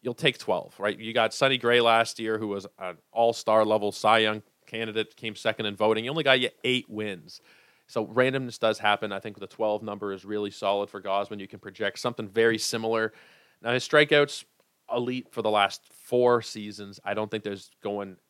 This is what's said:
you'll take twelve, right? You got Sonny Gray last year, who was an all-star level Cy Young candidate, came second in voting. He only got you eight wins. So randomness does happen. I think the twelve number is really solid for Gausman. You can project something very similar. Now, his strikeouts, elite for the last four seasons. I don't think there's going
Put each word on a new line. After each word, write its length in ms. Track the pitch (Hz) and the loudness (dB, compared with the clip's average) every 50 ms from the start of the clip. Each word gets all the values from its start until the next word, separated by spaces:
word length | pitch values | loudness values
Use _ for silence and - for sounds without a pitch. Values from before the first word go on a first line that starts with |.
| _ | _
you'll 120 | 123 123 | -8 -8
take 240 | - - 151 120 - | 0 0 0 0 0
twelve, 400 | - - 98 87 - - _ _ | -2 -2 -2 -2 -2 -8 _ _
right? 200 | 95 107 107 - | -4 -4 -4 -4
You 140 | 113 110 113 | -8 -4 0
got 220 | 120 110 113 - | 0 0 0 0
Sonny 240 | - 139 135 135 127 | 0 0 2 0 2
Gray 220 | 120 120 120 120 | 2 4 4 6
last 380 | 120 117 113 113 117 113 - - | 6 6 6 4 4 0 -2 -6
year, 200 | 117 110 110 110 | -4 -4 -2 -2
who 100 | 110 107 | -2 -4
was 180 | 101 98 95 98 _ _ | -4 -6 -8 -10 _ _
an 200 | 98 92 87 80 _ _ | -12 -12 -12 -12 _ _
all-star 540 | _ 113 117 117 117 - - - 110 110 110 | _ 2 2 2 2 0 0 2 4 4 4
level 260 | 107 107 107 101 104 | 4 2 0 0 -2
Cy 280 | 101 - - 110 110 113 | -4 0 2 4 4 6
Young 240 | 110 107 107 107 104 _ _ _ _ | 4 2 0 -2 -6 _ _ _ _
candidate, 500 | - - 113 113 110 107 110 107 - _ | -14 -10 -8 -8 -6 -4 -6 -6 -6 _
came 180 | _ - 110 107 | _ -10 -10 -10
second 320 | - - 117 107 - 113 | -4 -2 -2 -2 -2 -4
in 100 | 104 101 | -6 -2
voting. 280 | 98 107 107 110 110 113 | 0 2 2 2 2 0
He 60 | 123 | -4
only 140 | 143 165 156 | -4 -2 2
got 160 | 139 131 131 | 4 4 4
you 100 | 123 117 - _ _ | 2 -2 -6 _ _
eight 260 | 127 127 127 - _ | 0 0 0 -2 _
wins. 520 | 110 104 107 107 98 87 78 - - - _ _ _ _ _ _ _ _ _ _ | -8 -8 -6 -6 -8 -10 -14 -20 -20 -20 _ _ _ _ _ _ _ _ _ _
So 180 | - 120 110 | -6 -6 -6
randomness 520 | - 110 120 127 131 131 139 131 123 113 - | -2 0 2 2 2 2 -2 -6 -6 -8 0
does 200 | - 110 110 - | 0 0 0 2
happen. 340 | - 104 104 101 - 107 101 | 2 2 2 2 0 -6 -8
I 80 | 98 | -8
think 180 | - 110 101 - | -10 -12 -14 -14
the 80 | 101 | -16
twelve 360 | 95 - - 113 107 104 107 113 | -18 -8 -4 -2 0 0 -2 -4
number 300 | 110 101 101 104 101 98 | -6 -10 -8 -6 -8 -8
is 120 | 95 90 | -8 -8
really 260 | 98 107 104 104 101 | -8 -6 -4 -4 -6
solid 380 | 98 - - 98 101 101 101 101 | -8 -4 -2 0 0 0 -2 -4
for 140 | - 101 92 | -8 -12 -6
Gausman. 380 | 101 95 98 101 101 110 101 | -2 -2 -2 -2 -4 -8 -12
You 80 | 98 98 | -12 -14
can 100 | - 101 | -16 -16
project 400 | _ 101 95 - 107 101 - - | _ -18 -10 -4 -4 -4 -4 -4
something 300 | - 123 113 - 113 101 | -6 -6 -6 -6 -10 -6
very 280 | 95 113 113 117 113 | 0 4 4 4 4
similar. 560 | 113 - - - 117 113 113 113 113 110 107 - - - _ _ _ _ _ _ _ | 2 -2 -4 -4 -4 -2 0 0 0 0 -2 -4 -10 -20 _ _ _ _ _ _ _
Now, 120 | - 113 120 | -4 -2 -2
his 140 | 127 - | -2 -2
strikeouts, 580 | - - 151 151 143 156 147 147 139 - - - _ _ _ _ _ _ _ _ _ - | 4 6 6 6 8 6 4 4 2 0 -12 -16 _ _ _ _ _ _ _ _ _ -4
elite 340 | 123 123 123 127 127 120 _ | -4 -2 -2 -4 -6 -8 _
for 120 | _ 120 107 | _ -4 -2
the 80 | 107 | 2
last 320 | 107 107 101 98 - - _ | 4 4 4 4 2 -4 _
four 560 | _ _ - - - 123 123 123 123 120 120 113 | _ _ -20 -10 0 2 4 6 6 6 4 2
seasons. 580 | - - 110 104 104 101 104 104 101 98 - _ | -4 -12 -12 -12 -12 -12 -12 -14 -14 -16 -12 _
I 100 | 98 101 | -4 -4
don't 160 | 104 107 104 | -2 -4 -4
think 140 | - 110 101 | -4 -6 -6
there's 260 | 107 101 98 - - _ _ _ | -6 -8 -8 -10 -18 _ _ _
going 340 | 104 104 101 101 98 92 _ _ _ | -6 -6 -4 -6 -8 -12 _ _ _